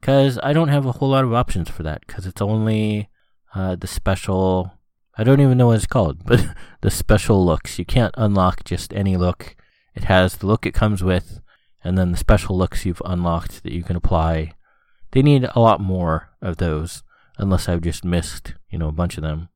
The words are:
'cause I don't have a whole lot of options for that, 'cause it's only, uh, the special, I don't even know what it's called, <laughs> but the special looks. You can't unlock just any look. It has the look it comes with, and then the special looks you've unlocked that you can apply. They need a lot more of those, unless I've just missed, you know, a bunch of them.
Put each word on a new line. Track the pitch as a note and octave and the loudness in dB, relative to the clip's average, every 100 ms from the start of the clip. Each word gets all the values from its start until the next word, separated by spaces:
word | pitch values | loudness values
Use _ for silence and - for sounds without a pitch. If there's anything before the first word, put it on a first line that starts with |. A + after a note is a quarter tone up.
'cause | - C#3 C#3 A#2+ | 2 4 4 0
I | C3+ | 0
don't | D3+ D#3+ | 2 2
have | C#3+ C3+ | 2 0
a | |
whole | A#2 C3+ | -2 0
lot | C3+ | 2
of | B2+ | 2
options | A#2 B2 - D#2+ | 0 0 -2 -4
for | - | -6
that, | D#2 D2+ - | -8 -8 -12
'cause | - F#2 | -12 -12
it's | - | -4
only, | G2+ A2 A2 A2 G#2+ G#2+ G#2 _ _ _ _ | -2 0 0 0 0 -2 -6 _ _ _ _
uh, | G2 F#2 F2+ | -6 -4 -4
the | - | -6
special, | - - G2 - F#2+ F#2 F#2 F#2 - _ _ _ - | -4 -2 -2 -2 0 2 0 -2 -12 _ _ _ -2
I | |
don't | A2 C#3 | 4 6
even | C#3 B2+ | 6 6
know | A#2+ | 6
what | A2+ | 4
it's | - | 2
called, | B2+ F2 C#2+ | 0 0 -2
<laughs> | - | 2
but | A2+ - - - - | 2 2 -4 -18 -6
the | G2+ | -4
special | - - G#2 - G2+ F2+ | -4 2 2 4 2 4
looks. | D2+ - - | 0 -4 -10
You | F2 | -2
can't | C3 A2+ - | 0 0 0
unlock | A2 G2 F#2 - | 0 2 2 0
just | - G2+ - | -6 -8 -8
any | F#2+ G2 F#2 | -4 -2 0
look. | F2+ E2+ - - _ _ _ - | 0 -2 -12 -20 _ _ _ -6
It | - | 2
has | F#2 F#2 - | 4 2 0
the | F#2+ | -2
look | A2 G2+ | 0 0
it | |
comes | - G#2+ G2+ | 0 0 0
with, | F#2 F2+ - - - _ _ _ | 0 -2 -4 -16 -20 _ _ _
and | - F#2 | -4 0
then | F2+ | 0
the | F2 | 0
special | - G#2 - F#2 | 2 2 2 -2
looks | F2+ - F#2+ | -2 -2 -6
you've | E2+ | -6
unlocked | - F2+ F2 E2 - - | -6 -4 -2 -2 -6 -12
that | - | -10
you | E2+ | -8
can | F2 F2+ | -6 -2
apply. | - F2 D#2+ D#2+ D#2 - _ _ _ _ - | 0 2 2 0 -4 -12 _ _ _ _ -2
They | C3 | 2
need | C#3+ C#3+ | 4 4
a | B2 A#2+ | 2 4
lot | A2+ G2+ | 4 4
more | F#2+ F#2 E2+ D#2+ - _ | 0 -2 0 -2 -4 _
of | F#2+ E2 | -8 -2
those, | F2 D2+ E2 - - _ _ - | -2 -2 -6 -12 -20 _ _ -6
unless | G2 F#2 - | 0 0 2
I've | F2 | -2
just | E2 - F2+ | -2 -6 -2
missed, | F2 - - - - - | -2 -4 -12 -14 -18 -12
you | - | -6
know, | D#2 | -6
a | |
bunch | D2+ F2 - | -2 -4 -4
of | |
them. | D#2 D#2 F2 | -6 -8 -10